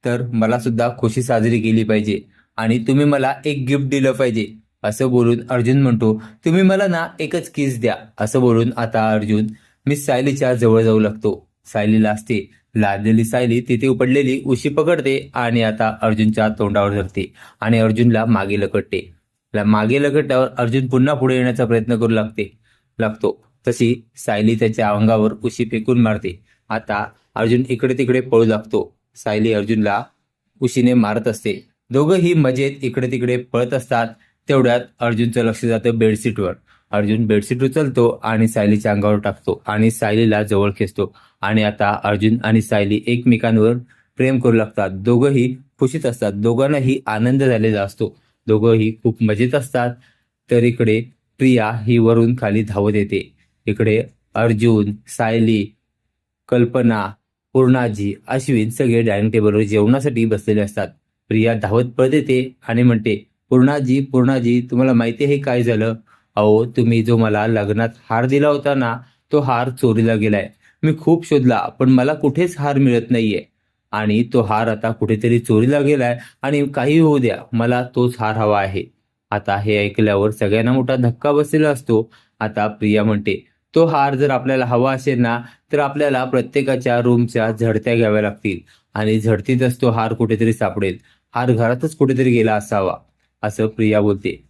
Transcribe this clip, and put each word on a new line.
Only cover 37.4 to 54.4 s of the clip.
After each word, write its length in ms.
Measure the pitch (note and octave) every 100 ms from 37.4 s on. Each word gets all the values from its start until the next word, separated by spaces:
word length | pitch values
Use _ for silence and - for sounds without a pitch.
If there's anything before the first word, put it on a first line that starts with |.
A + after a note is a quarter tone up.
| G#2 B2
उचलतो 560 | C3+ C3+ C#3+ B2 A#2 -
आणि 240 | A2 A2 A2+
सायलीच्या 440 | A2+ G#2 G#2 G#2+
अंगावर 280 | G#2 G#2 G#2
टाकतो 440 | G#2 G2 - - -
आणि 240 | G#2+ A2+
सायलीला 520 | A2+ A2 G#2+ A#2 G#2+
जवळ 280 | G#2+ G2+ G2+ G2
खेचतो 360 | G2 - F#2+ _ _ _
आणि 220 | G2 G#2+
आता 360 | G#2 G#2 G2+ G#2+
अर्जुन 340 | G2+ G2+ G#2+ A#2
आणि 180 | A2+ A2+
सायली 400 | G2+ G#2+ G2+ G#2+ -
एकमेकांवर 680 | A#2+ B2 A2+ A#2 A2 G#2+ B2 B2 _ _ -
प्रेम 220 | C3 C3
करू 120 | B2
लागतात. 380 | A2+ G#2+ - F#2+
दोघंही 680 | F#2+ G2+ A#2+ C#3 C#3 B2 C3 _ _
खुशीत 260 | C3 D#3+ C3+
असतात. 280 | A#2+ G#2+
दोघांनाही 640 | G2+ A2 A#2+ C#3 D3 C3 C3 -
आनंद 380 | G#2+ A#2+ C3+
झालेला 380 | C3+ A2+ A2 G#2
असतो. 360 | G2 - A2 - _ _ -
दोघंही 440 | G#2+ A#2 A2 A2
खूप 320 | A2+ A#2 A2
मजेत 320 | A2 G#2 B2 C#3+
असतात. 400 | C3 B2+ A#2+ B2 _ _ _ _ _
तर 120 | A#2+
इकडे 400 | A#2+ A#2 A2 A2 A#2+ _ _ _
प्रिया 340 | C3 B2 G#2+
ही 260 | A#2 G#2+ A#2+
वरून 380 | A2+ A#2 A#2 B2
खाली 220 | A2 G#2+
धावत 320 | G#2+ G2+ G#2 G#2
येते. 380 | G2+ G2 - _ _ _ -
इकडे 380 | G#2 A2 G#2+ - _ _
अर्जुन, 600 | -